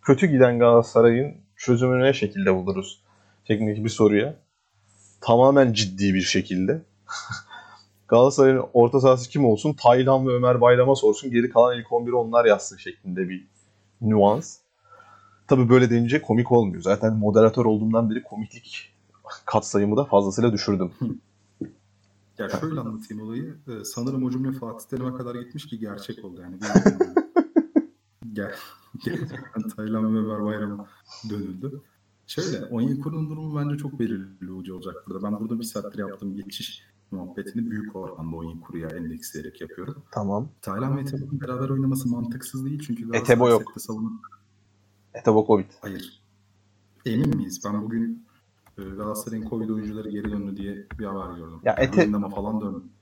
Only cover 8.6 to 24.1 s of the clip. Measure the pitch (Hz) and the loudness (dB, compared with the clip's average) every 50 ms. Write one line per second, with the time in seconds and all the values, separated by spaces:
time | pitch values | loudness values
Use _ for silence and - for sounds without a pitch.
8.6 | - - - 123 117 117 127 139 127 131 127 127 123 - - 147 143 120 110 107 | 0 0 4 4 4 6 4 4 6 6 4 4 2 -6 -2 2 4 4 4 2
9.6 | - 156 147 - - 123 120 127 131 131 135 131 131 131 123 123 123 123 123 120 | 0 -4 -4 2 4 6 6 6 6 4 4 2 2 0 0 2 2 2 4 6
10.6 | 120 123 123 123 127 131 139 135 - 107 104 - - 135 120 117 117 123 - 113 | 6 6 6 6 6 4 4 4 4 2 2 2 -2 0 0 2 0 4 6 6
11.6 | 120 123 123 120 113 - 120 120 120 120 123 123 117 113 113 120 120 113 104 98 | 6 6 4 -2 -6 -4 -4 -2 -2 0 -2 -2 -2 2 2 4 6 6 4 4
12.6 | - - 98 92 - - - _ _ 95 90 92 95 90 92 92 95 _ _ _ | 2 -12 -16 -14 -14 -14 -16 _ _ -10 -6 -6 -6 -6 -6 -12 -14 _ _ _
13.6 | _ _ _ _ _ _ _ _ 117 107 107 107 101 101 107 139 165 - - _ | _ _ _ _ _ _ _ _ 0 2 4 6 6 6 4 2 -4 -10 -18 _
14.6 | _ _ _ _ _ _ - _ - _ - _ _ _ _ _ _ - 147 131 | _ _ _ _ _ _ -20 _ -20 _ -20 _ _ _ _ _ _ 2 4 4
15.6 | 127 113 123 127 127 113 117 117 120 117 131 151 - - 110 117 120 - 123 120 | 6 8 8 8 8 6 4 2 2 2 0 -2 0 0 0 0 2 4 4 4
16.6 | 113 98 87 87 85 92 101 104 113 110 110 107 104 104 98 110 110 110 107 - | 4 2 -4 -4 0 0 0 2 2 0 0 0 0 2 4 6 6 6 4 2
17.6 | 120 113 110 107 110 110 113 113 117 110 110 117 - - - 107 110 - - - | 2 2 2 2 0 0 0 0 0 0 -2 -4 -8 -10 -12 -12 -12 -12 -14 -20
18.6 | _ - - - - _ _ _ _ _ _ _ _ - - - _ - - 110 | _ -18 -18 -18 -18 _ _ _ _ _ _ _ _ -20 -20 -14 _ -2 -2 -2
19.6 | - - - 101 101 101 104 113 143 - - 101 101 98 95 - 113 120 107 101 | -2 0 0 0 2 2 2 0 0 2 2 2 2 2 -2 2 0 2 0 0
20.6 | - - 101 92 92 87 - _ 127 113 - - _ _ _ _ _ _ _ _ | -2 -2 -2 -2 -2 -6 -6 _ -8 -8 -8 -10 _ _ _ _ _ _ _ _
21.6 | - - - _ _ _ _ _ _ _ _ _ _ _ _ _ 107 95 - - | -14 -14 -14 _ _ _ _ _ _ _ _ _ _ _ _ _ -10 -8 -6 -6
22.6 | 160 160 160 151 120 113 110 110 - - 110 107 107 107 113 123 147 160 156 - | -6 -6 -6 -6 -8 -8 -10 -12 -14 -14 -14 -14 -12 -10 -10 -10 -10 -12 -14 -18
23.6 | _ 135 120 107 101 - - - 120 131 | _ -14 -14 -12 -12 -12 -8 -6 -6 -4